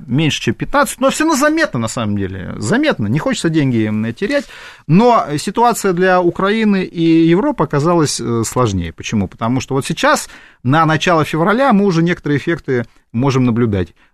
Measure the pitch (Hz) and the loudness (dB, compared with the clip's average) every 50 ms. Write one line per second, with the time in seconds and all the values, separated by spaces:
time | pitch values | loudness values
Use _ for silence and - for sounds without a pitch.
0 | - - 120 151 165 143 - - - - - - 156 - - 285 269 - - - | -8 -4 -2 0 0 0 -2 -2 -4 -4 -4 -4 -6 -2 0 0 0 0 -2 -2
1 | 262 269 - - 311 330 311 240 294 302 311 330 311 - - 120 113 110 - 127 | -2 -2 0 0 0 0 0 2 2 0 2 0 -2 -2 -2 -4 -4 -4 -4 -4
2 | 110 104 101 101 98 90 95 92 90 90 95 101 104 110 202 285 311 285 214 - | -4 -2 -2 -4 -4 -6 -8 -10 -12 -12 -8 -6 -4 -2 0 0 0 0 -2 -2
3 | 107 98 127 156 - 262 254 - - 165 156 160 139 131 120 110 107 107 107 107 | -2 -2 -2 -2 0 -2 -4 -2 -2 0 0 2 0 2 0 0 0 0 -2 -4
4 | 113 113 - - 196 247 285 285 - - - - - - - - - - 156 202 | -4 -6 -6 -6 -4 -2 -2 -4 -4 -6 -18 -20 -20 -20 -20 -16 0 2 4 6
5 | 240 240 226 - - 139 147 147 - 208 - 226 240 240 208 - - 196 175 175 | 6 6 4 4 0 -2 -6 -6 -6 -4 0 2 2 2 2 0 -2 -2 0 2
6 | 185 185 180 180 180 175 170 - 190 202 220 226 220 208 196 185 180 - - 170 | 2 2 2 4 2 0 0 0 -2 -2 0 0 2 2 2 0 -2 -4 -4 0
7 | 165 165 160 165 165 165 170 196 269 302 254 - 160 - 156 139 143 175 175 170 | 2 4 4 4 4 4 4 2 2 0 0 -2 -2 -2 0 0 0 2 2 2
8 | 147 - - - 120 117 117 113 110 - - 127 123 107 95 90 85 82 - - | 0 0 -2 -4 -4 -2 -2 -2 -2 -2 0 0 0 0 0 -2 -4 -6 -10 -12
9 | - - 113 104 92 - - - 117 113 127 127 - - 135 139 - - 170 - | -8 -4 -2 -2 -2 -2 -6 -6 -4 -2 -2 -2 -4 -2 -4 -4 -4 -4 -4 0
10 | - 294 294 - - - - - - - _ _ - 127 147 160 160 156 156 151 | 0 0 0 0 -2 -10 -18 -20 -20 -20 _ _ -2 2 2 4 4 2 2 0
11 | - 185 170 156 147 - 170 156 165 208 208 254 277 269 214 196 202 202 165 165 | 2 2 2 2 0 0 -2 -2 0 0 2 2 2 2 2 2 2 2 2 2
12 | 165 175 165 - - 147 147 135 - 165 170 - - 143 131 120 113 - _ _ | 2 0 -2 -2 -2 -2 -2 -2 0 -2 -4 -4 -4 -2 -2 -2 -2 -6 _ _
13 | _ _ - 117 135 139 127 131 127 123 107 117 123 110 101 95 90 - _ _ | _ _ -4 0 0 2 2 2 2 2 2 0 0 0 0 -2 -4 -6 _ _
14 | _ _ | _ _